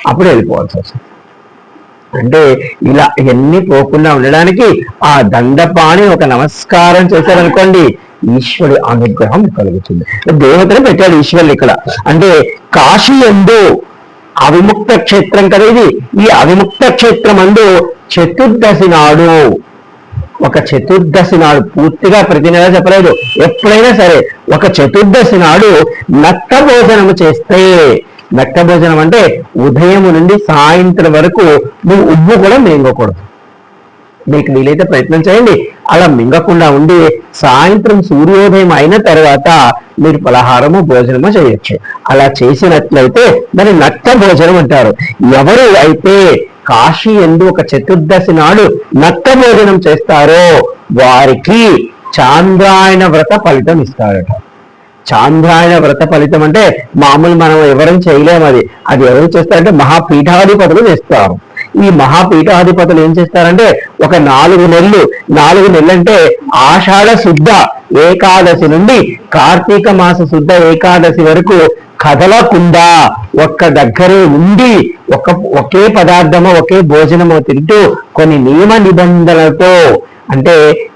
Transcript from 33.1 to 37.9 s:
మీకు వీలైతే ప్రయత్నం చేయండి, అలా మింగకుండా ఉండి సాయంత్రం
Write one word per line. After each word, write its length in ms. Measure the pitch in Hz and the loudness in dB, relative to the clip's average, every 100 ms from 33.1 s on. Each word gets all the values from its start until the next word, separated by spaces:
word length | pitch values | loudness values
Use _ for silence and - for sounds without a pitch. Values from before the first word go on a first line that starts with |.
| 87 - _ _ _ _ _ _ _ _ _ - | -8 -16 _ _ _ _ _ _ _ _ _ -4
మీకు 200 | 147 160 | -4 -2
వీలైతే 320 | 147 135 160 | -2 -2 -2
ప్రయత్నం 380 | 175 143 131 160 | -2 -4 -2 -2
చేయండి, 500 | 165 202 240 180 - - - | 0 0 2 0 -4 -12 -4
అలా 180 | 165 175 | 0 0
మింగకుండా 640 | 127 117 160 - 170 160 | 0 0 -2 0 0 0
ఉండి 520 | 139 156 175 160 - - - | 2 2 2 0 -2 -10 -6
సాయంత్రం 680 | 147 131 170 208 220 | -2 0 2 0 0